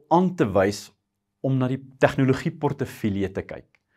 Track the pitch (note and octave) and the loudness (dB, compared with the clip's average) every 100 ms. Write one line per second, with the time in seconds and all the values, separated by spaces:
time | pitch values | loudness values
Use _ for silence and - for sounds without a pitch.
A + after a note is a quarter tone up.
0 | - E3 F#3 F3+ A#2+ G2 G2 G#2 - _ | 0 2 2 0 2 2 2 0 -10 _
1 | _ _ _ _ C3+ C3 B2+ C3+ - - | _ _ _ _ -2 0 -2 -4 -10 0
2 | C#3+ - C3 C3+ E3 - C#3+ C#3+ B2+ - | 0 2 0 0 -2 -4 -4 -4 -8 -4
3 | A2 G2 F#2+ - - D2+ - _ _ | -4 -2 -4 -6 -10 -12 -18 _ _